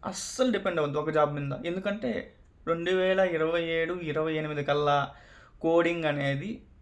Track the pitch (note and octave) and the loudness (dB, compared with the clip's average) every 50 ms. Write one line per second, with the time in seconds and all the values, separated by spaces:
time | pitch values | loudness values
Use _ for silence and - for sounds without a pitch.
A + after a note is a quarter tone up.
0 | - - F#3+ - - - - - B3+ B3+ A3 G3 F#3+ F#3+ F3 E3 D3+ D3 C#3 D3+ | -10 -10 -8 -8 -10 -10 -2 0 2 2 2 0 0 -2 0 0 0 0 0 -2
1 | D3 D#3 D3+ D#3 D3+ D3 D3 D3 C#3+ C#3 C#3 - - E3+ F3 F#3+ F#3 G3+ G3+ A3 | -2 0 4 4 4 4 2 -4 -4 -4 -6 -4 -4 -4 -4 -2 -4 -4 -4 -2
2 | - B2 G#2+ F2+ - - - - - - _ - - D#3 E3+ E3 E3+ F3 F#3 F#3 | -4 -4 -4 -4 -6 -10 -16 -20 -20 -20 _ -12 -2 -2 -2 0 2 2 2 2
3 | F#3 F#3+ F#3+ F#3+ F#3+ F#3 E3+ D#3 D#3+ D#3+ E3 E3+ E3 E3 E3 E3 E3 E3 F3 F3+ | 4 4 4 4 2 2 2 0 0 2 0 0 0 0 0 0 0 -2 -4 -6
4 | F3 D#3 C#3+ D#3 D#3 D#3+ D#3+ D#3 D3+ D3+ D3+ D3 C#3+ C#3+ C#3+ D3 D3 D3 C#3+ C#3+ | -4 -4 -2 -2 0 0 0 -2 -2 -4 -4 -4 -2 0 0 2 2 2 2 2
5 | C#3 - - - - - - - - - - - - E3 E3 E3+ E3+ E3+ E3+ E3+ | 0 -2 -8 -20 -20 -20 -20 -20 -20 -20 -16 -4 0 4 4 4 4 4 2 0
6 | D#3+ D3+ C#3+ C#3+ C#3 C#3 C#3 C#3 D#3+ G#3 A#3+ - - - - - | 0 0 0 0 0 -2 -2 -2 -4 -8 -8 -10 -12 -20 -20 -20